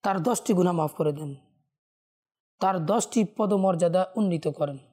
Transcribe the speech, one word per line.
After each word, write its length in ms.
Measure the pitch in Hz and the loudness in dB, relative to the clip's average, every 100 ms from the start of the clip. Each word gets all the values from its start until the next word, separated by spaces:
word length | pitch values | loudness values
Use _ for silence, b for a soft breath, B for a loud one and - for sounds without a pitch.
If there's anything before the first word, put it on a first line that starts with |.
তার 200 | 202 190 | 0 0
দশটি 300 | 170 208 - | 0 -2 0
গুনাহ 200 | 185 180 | 2 4
মাফ 200 | 170 151 | 2 -2
করে 200 | - 151 | 0 -2
দেন, 220 | 147 151 139 _ _ _ _ _ _ _ _ _ _ _ _ | -2 -10 -12 _ _ _ _ _ _ _ _ _ _ _ _
তার 260 | 190 185 156 | -2 0 0
দশটি 380 | 220 - - 202 - | 0 0 0 -2 0
পদমর্যাদা 720 | 208 202 190 170 175 175 185 - | 0 2 2 2 2 2 0 0
উন্নীত 320 | 202 170 156 | -2 0 -4
করেন। 300 | 143 147 135 - | -4 -6 -6 -18